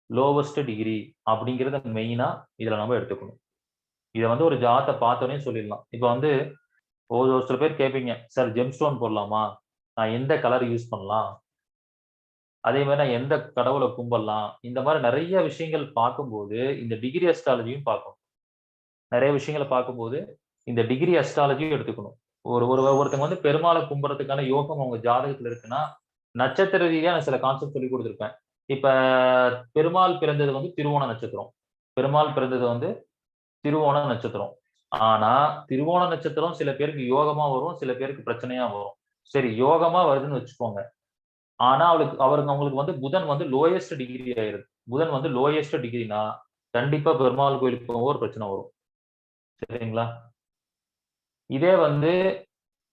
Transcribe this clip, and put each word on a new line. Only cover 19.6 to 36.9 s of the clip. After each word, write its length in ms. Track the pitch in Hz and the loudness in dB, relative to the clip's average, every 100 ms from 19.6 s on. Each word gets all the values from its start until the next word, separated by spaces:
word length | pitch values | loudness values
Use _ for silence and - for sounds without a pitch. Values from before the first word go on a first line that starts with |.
| 143 | -2
பார்க்கும்போது 520 | 127 127 120 113 135 - - _ _ - | -2 -2 -6 -6 -8 -10 -16 _ _ -2
இந்த 140 | 117 | 0
டிகிரி 320 | 113 127 175 165 | 2 2 4 2
அஸ்ட்ராலஜியும் 580 | - 151 143 135 156 135 | 2 2 2 2 0 -2
எடுத்துக்கணும். 420 | 117 107 101 - _ _ - | -4 -10 -12 -18 _ _ -2
ஒரு, 220 | 120 123 | 0 2
ஒரு, 140 | 131 135 | 4 4
ஒருத்தங்க 340 | 135 139 139 147 | 4 2 0 -2
வந்து 160 | 180 | 0
பெருமாளை 380 | 147 156 170 165 | 2 4 4 2
கும்பிட்றதுக்கான 600 | 151 143 139 143 135 139 131 | 0 -4 -4 -4 -4 -2 0
யோகம் 360 | 139 143 147 | 0 0 -4
அவங்க 160 | 127 117 | -4 -2
ஜாதகத்துல 520 | 117 123 139 131 120 | 2 2 0 -6 -8
இருக்குன்னா, 320 | 117 113 135 147 - _ _ _ 117 | -10 -8 -6 -6 -10 _ _ _ -2
நட்சத்திர 520 | 135 - 190 190 175 | 0 2 2 2 2
ரீதியா 240 | 160 170 | 2 2
நான் 160 | 165 143 | 2 0
சில 80 | 143 | 0
கான்செப்ட் 340 | 147 139 147 | 0 -2 -4
சொல்லி 160 | 139 127 | -6 -4
கொடுத்துருப்பேன். 440 | 127 110 98 107 - _ _ - | -4 -6 -8 -10 -10 _ _ -6
இப்ப 160 | 139 139 131 131 131 127 127 123 123 - | 0 4 4 4 4 6 6 4 0 -2
பெருமாள் 460 | 151 160 180 185 170 | 0 2 4 4 2
பிறந்தது 340 | 156 147 143 | 0 2 0
வந்து 220 | 135 175 175 | -2 -4 -4
திருவோண 280 | 147 143 131 | 0 0 0
நட்சத்திரம், 440 | 113 117 98 - _ _ _ _ - | -4 -8 -10 -12 _ _ _ _ -2
பெருமாள் 360 | 139 147 151 | 2 4 2
பிறந்தது 320 | 143 127 127 120 | 0 -2 0 0
வந்து 240 | 120 165 220 - _ _ _ _ _ 147 | -2 -4 -8 -14 _ _ _ _ _ -2
திருவோண 400 | 143 147 147 139 | 2 2 2 0
நட்சத்திரம். 480 | 117 117 101 101 - _ _ _ | -2 -4 -6 -8 -12 _ _ _
ஆனா 400 | - 110 110 107 131 151 - - | 0 4 4 4 4 2 0 -4
திருவோண 340 | 131 156 180 180 | -2 2 2 2
நட்சத்திரம் 460 | 160 156 156 165 | -2 -4 -2 -2
சில 180 | 160 143 | -2 -4
பேருக்கு 320 | 135 147 | -2 -4